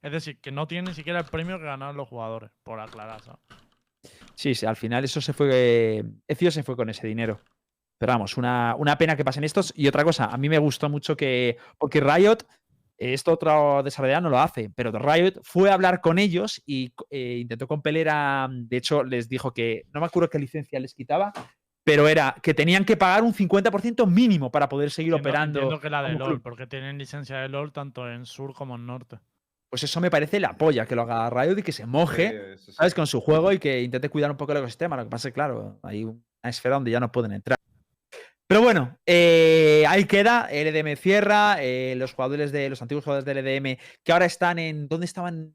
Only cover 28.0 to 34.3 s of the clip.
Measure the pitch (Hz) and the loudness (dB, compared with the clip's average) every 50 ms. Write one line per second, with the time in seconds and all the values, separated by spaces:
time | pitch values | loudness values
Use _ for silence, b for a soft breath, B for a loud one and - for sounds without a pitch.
28 | 127 120 117 120 123 120 - - 139 139 135 - 143 131 123 117 120 120 123 131 | -12 -12 -12 -14 -16 -18 -16 -14 -14 -14 -12 -14 -14 -12 -12 -12 -12 -12 -14 -14
29 | 139 _ - 110 _ _ _ _ _ _ _ _ _ _ - 123 - 143 - 170 | -14 _ -20 -20 _ _ _ _ _ _ _ _ _ _ -10 -8 -6 -6 -4 -2
30 | 170 180 170 151 151 147 - 202 190 - - - 156 160 147 120 113 110 127 117 | -2 0 2 0 0 0 -2 -2 -2 -2 -2 2 2 2 2 2 0 -2 -2 -4
31 | 117 117 120 113 113 120 120 123 131 160 190 202 202 - 151 - 110 117 123 147 | -2 -2 -2 -2 -2 -2 0 0 0 0 0 -2 -2 -6 -8 -8 -8 -4 0 0
32 | 170 156 - - 165 214 220 107 101 95 95 92 _ - 98 - 156 180 175 - | 0 0 2 -2 -2 -2 -2 -8 -12 -16 -18 -20 _ -20 -2 2 2 2 2 0
33 | 160 143 - 123 - - 156 156 165 190 202 190 - 147 135 127 123 123 120 127 | -2 -2 -2 -2 2 2 2 4 4 2 2 2 0 -2 -2 -2 -2 -4 -4 -6
34 | 131 147 - 151 147 143 | -6 -4 -2 -2 -2 -2